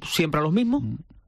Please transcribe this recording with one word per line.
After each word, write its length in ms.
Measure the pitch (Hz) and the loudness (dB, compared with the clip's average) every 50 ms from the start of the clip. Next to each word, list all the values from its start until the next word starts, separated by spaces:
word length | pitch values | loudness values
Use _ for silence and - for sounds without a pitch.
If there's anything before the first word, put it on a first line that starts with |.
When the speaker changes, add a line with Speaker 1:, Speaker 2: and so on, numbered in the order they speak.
| - | -4
Speaker 1:
siempre 320 | - - - 165 156 151 151 | -4 0 0 0 2 2 0
a 40 | 151 | 2
los 80 | 156 | 2
mismos, 300 | 170 226 247 233 247 294 | 2 2 2 2 0 0
Speaker 2:
Mm. 140 | 117 107 - - - - - - _ | -2 -4 -6 -8 -12 -18 -20 -20 _